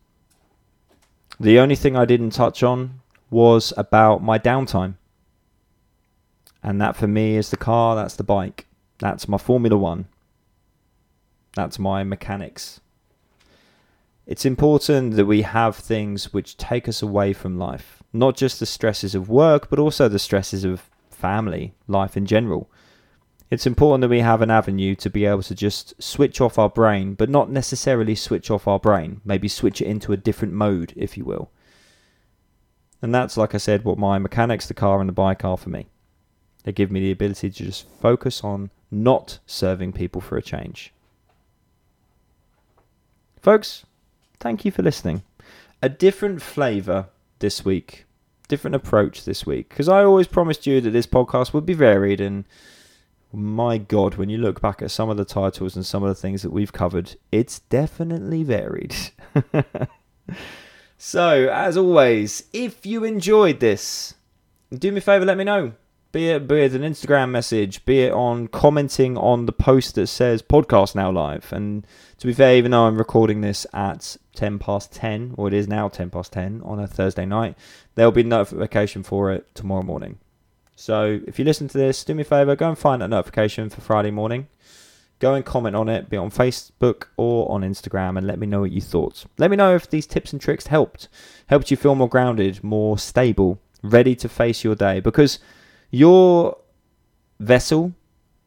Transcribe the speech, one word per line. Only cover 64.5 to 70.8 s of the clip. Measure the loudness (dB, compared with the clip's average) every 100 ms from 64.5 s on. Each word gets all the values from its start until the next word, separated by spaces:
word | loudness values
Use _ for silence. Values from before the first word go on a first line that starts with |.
| _ -18
do | -6 -4
me | -2
a |
favour, | 2 4 4
let | 0
me |
know. | 0 -2 -4 -10 _ _ _
Be | -4 0
it, | -2 2
be | 4
it | 4
an | 2
Instagram | -4 -6 2 2 2
message, | -2 -2 -2 -2 -4
be | 0 2
it | 2
on | 2 -2 -2 -6
commenting | -2 0 0 -2 0 -2 0
on | 0 0
the | 0
post | -2 2 2 2 -4
that | -4
says | 0 0 0
"Podcast | 2 2 4 2